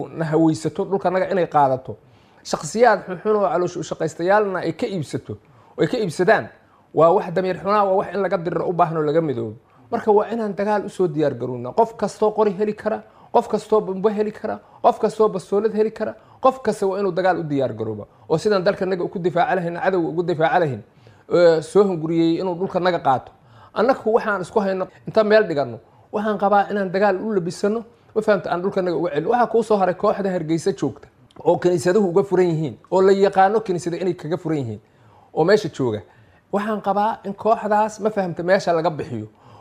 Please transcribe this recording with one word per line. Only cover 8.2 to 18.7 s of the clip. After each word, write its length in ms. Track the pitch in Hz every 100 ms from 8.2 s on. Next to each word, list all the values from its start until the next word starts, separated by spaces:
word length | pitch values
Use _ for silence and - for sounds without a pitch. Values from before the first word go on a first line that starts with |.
laga 160 | 185 185
diriro 300 | 165 165 147
u 40 |
baahan 240 | 170 170 160
oo 60 |
laga 180 | 151 156
midoobo. 340 | 160 117 113 107 _ _ -
Marka 200 | 233 -
waa 160 | 208 -
inaan 220 | 233 214 190
dagaal 300 | 202 208 196
u 40 |
soo 180 | - 180
diyaar 260 | 151 147
garownaa. 380 | 123 127 123 123
Qof 220 | 165 220 -
kastoo 360 | 202 - 214
qori 200 | 208 214 180
heli 140 | 214
kara, 300 | 208 214 214 - - -
qof 160 | 233 233
kastoo 340 | 214 - 214
bambo 280 | 180 190 208
heli 220 | 214 214
kara, 280 | - 214 208 - -
qof 160 | 247 -
kastoo 300 | 214 208 190
bastoolad 440 | 180 - 202 220
heli 180 | 208 220
kara, 220 | 214 220 - - -
qof 160 | 262 254
kasta 260 | - 208 196
waa 120 | 190
inuu 120 | 202
dagaal 280 | 175 185 170
u 40 |
diyaar 300 | 160 139 127
garooba. 320 | 107 110 107 98 _ -
Oo 80 | 160
sidaan 260 | 214 196
dalka 220 | 180